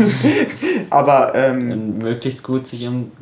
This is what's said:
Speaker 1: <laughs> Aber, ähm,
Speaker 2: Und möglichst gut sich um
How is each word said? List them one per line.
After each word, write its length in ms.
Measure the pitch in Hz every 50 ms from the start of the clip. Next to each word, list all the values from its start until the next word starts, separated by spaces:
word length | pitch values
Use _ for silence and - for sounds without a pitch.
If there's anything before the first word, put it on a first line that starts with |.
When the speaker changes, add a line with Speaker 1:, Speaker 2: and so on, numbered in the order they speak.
| 226 - - 131 127 - 294
Speaker 1:
<laughs> 580 | - 254 - - - 262 349 359 247 - -
Aber, 440 | - 147 139 143 143 135 131 - -
ähm, 360 | 117 131 135 127 127 123 120
Speaker 2:
Und 280 | 120 110 110 107 104 104
möglichst 440 | 110 113 117 120 - 131 131 - -
gut 240 | - 131 131 127
sich 200 | - - 120 120
um 260 | 120 123 127 123 - - -